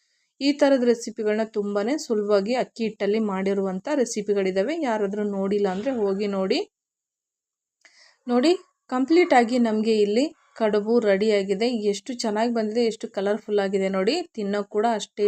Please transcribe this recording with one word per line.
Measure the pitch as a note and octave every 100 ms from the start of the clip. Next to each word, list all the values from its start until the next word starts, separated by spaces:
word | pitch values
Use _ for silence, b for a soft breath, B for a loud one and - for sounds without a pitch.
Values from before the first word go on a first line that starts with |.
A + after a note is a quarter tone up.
| _ _ _ _
ಈ | C4+
ಥರದ | C#4+ C#4+ C4+
ರೆಸಿಪಿಗಳನ್ನ | A#3+ A#3 A#3 G#3+ G#3+ G#3+ A3
ತುಂಬಾನೇ | A3 G3+ G3+ G#3 D4+
ಸುಲಭವಾಗಿ | - A3 G3+ G3+ G3 B3
ಅಕ್ಕಿ | G3 - A3+
ಹಿಟ್ಟಲ್ಲಿ | G#3+ G3+ G#3+
ಮಾಡಿರುವಂಥ | G#3+ F#3+ G3 G3 G3 F#3 C#4 D4
ರೆಸಿಪಿಗಳಿದ್ದಾವೆ. | A#3 - G3+ G3+ F#3+ F#3+ G#3 E4
ಯಾರಾದರೂ | C#4 A3 G3+ G#3 G#3
ನೋಡಿಲ್ಲ | G3 G3 G#3 G3+
ಅಂದರೆ | F#3 A#3+
ಹೋಗಿ | B3+ G3+ G3 G#3
ನೋಡಿ. | G3 F#3+ C4+ G#4+ _ _ _ _ _ _ _ _ _ _ _ _ b b b -
ನೋಡಿ, | A#3+ C#4+ F#4 - _ _
ಕಂಪ್ಲೀಟಾಗಿ | B3+ C4 D#4+ F4 C4 A#3 B3
ನಮಗೆ | A#3 G#3+ A3 A3
ಇಲ್ಲಿ | G#3 G#3 D4+ - _ -
ಕಡುಬು | A3 G#3 G#3+ A#3+
ರೆಡಿಯಾಗಿದೆ. | G#3+ G3 A3 G#3 G3 F#3+ A#3 A#3+ G#3
ಎಷ್ಟು | G3+ - B3
ಚೆನ್ನಾಗಿ | A#3 G#3 A#3+ A#3
ಬಂದಿದೆ, | G#3+ A3 A#3
ಎಷ್ಟು | G#3 A3+
ಕಲರ್‌ಫುಲ್ | - G3 G#3 - G#3
ಆಗಿದೆ | G3 G3 F#3+
ನೋಡಿ. | F#3+ F#3+ E4 F4 -
ತಿನ್ನೋಕೆ | G3+ G#3 G3+
ಕೂಡ | G#3 A3+ A3
ಅಷ್ಟೇ | - -